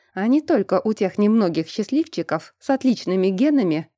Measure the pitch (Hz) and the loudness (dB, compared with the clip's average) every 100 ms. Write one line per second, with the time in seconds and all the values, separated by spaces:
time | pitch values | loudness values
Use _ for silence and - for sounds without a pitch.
0 | _ 185 220 294 302 269 196 190 220 214 | _ -4 0 0 2 0 2 0 0 -2
1 | 185 - 208 226 185 160 160 - 202 277 | -2 2 2 4 2 -2 -4 -6 -2 -2
2 | 320 - 160 156 - _ - 269 262 214 | -2 -6 -4 -6 -6 _ -4 0 0 0
3 | - 190 190 190 294 285 185 156 - | -2 0 0 2 2 2 2 -2 -6